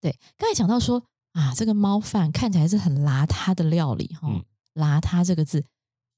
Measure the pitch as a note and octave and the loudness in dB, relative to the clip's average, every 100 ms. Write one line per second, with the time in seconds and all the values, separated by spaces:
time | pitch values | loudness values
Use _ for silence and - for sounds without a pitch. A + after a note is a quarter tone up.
0 | D#3+ - _ - A4+ D#4 F#3 A#3+ A#3 A#3+ | -6 -6 _ -4 -2 0 0 2 0 -2
1 | - _ _ E3+ C#3 B2+ A3 G#3 G3+ G3+ | -4 _ _ -2 -2 0 0 2 2 0
2 | G#3 F#3 D#3 - B3 F#3 D#3 G#3 F#3 C#3 | -2 0 0 0 0 2 2 2 0 2
3 | C#3+ C3+ D3+ - - F3+ D#3+ E3+ D3+ A2 | 2 2 0 0 -2 0 2 0 0 -4
4 | - D#3+ D3 G2 - _ _ - D3+ C#3+ | -6 -8 -6 -6 -8 _ _ -2 0 2
5 | - F3 F3+ E3+ D3+ D3+ - _ _ _ | 0 0 0 0 0 -2 -6 _ _ _
6 | _ | _